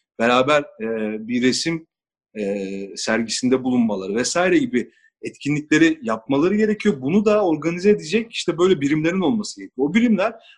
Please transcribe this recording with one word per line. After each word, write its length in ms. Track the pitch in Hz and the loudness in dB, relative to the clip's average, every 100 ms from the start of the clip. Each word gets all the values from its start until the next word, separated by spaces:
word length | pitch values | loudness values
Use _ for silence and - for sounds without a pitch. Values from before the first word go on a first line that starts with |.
| _ - | _ -2
beraber, 420 | 117 127 131 151 | 2 2 4 2
e, 260 | 143 - 110 113 107 107 110 | 0 -8 -6 -4 -4 -6 -4
bir 140 | 123 | 0
resim, 460 | 127 - 165 165 - _ _ _ _ 104 | 0 0 -4 -6 -10 _ _ _ _ -8
e, 280 | 98 101 95 98 98 - | -4 -4 -6 -8 -10 -8
sergisinde 680 | - 113 113 - 127 127 | -4 -2 -2 -4 0 0
bulunmaları 520 | 127 123 113 98 95 107 | 2 0 0 -2 -2 -2
vesaire 420 | 123 175 185 170 | -2 0 2 2
gibi 340 | 123 120 - _ _ _ | 0 -2 -4 _ _ _
etkinlikleri 800 | - - 139 147 151 156 160 156 | -14 -8 -4 -4 2 4 4 2
yapmaları 540 | 113 110 - 139 175 208 | -4 -4 -2 0 2 2
gerekiyor. 460 | 214 208 208 147 | 0 0 0 0
Bunu 240 | 131 196 214 | 0 2 2
da 200 | 208 190 | 2 2
organize 440 | 151 160 175 202 | 0 -4 0 2
edecek 440 | 196 160 208 226 | 2 0 -4 -4
işte 240 | - - 160 | -6 -4 2
böyle 240 | 185 165 | 2 2
birimlerin 400 | 139 156 160 190 | 2 0 0 0
olması 400 | 165 113 101 - | 0 0 -4 -10
gerekiyor. 280 | 98 - 143 | -12 -4 0
O 40 | |
birimler 400 | 202 240 190 214 233 - | 2 2 2 0 -4 -18